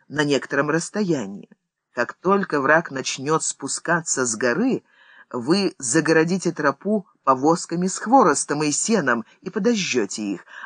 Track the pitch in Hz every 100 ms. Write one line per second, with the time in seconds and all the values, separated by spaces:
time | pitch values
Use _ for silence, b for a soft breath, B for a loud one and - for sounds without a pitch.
0 | _ 143 147 135 - 139 147 160 - 208
1 | 196 147 98 101 - _ _ _ _ -
2 | 120 - 175 202 185 147 135 156 160 135
3 | - - 135 156 - - 139 - - 170
4 | 160 - 123 110 123 120 254 170 _ b
5 | b b b 127 117 196 185 - 127 160
6 | 151 160 165 190 175 160 147 - 196 214
7 | - _ - 131 143 170 - 170 185 -
8 | 214 269 196 147 - 147 151 143 - 220
9 | 135 117 - b 185 196 208 226 156 123
10 | 98 - 104 90 - B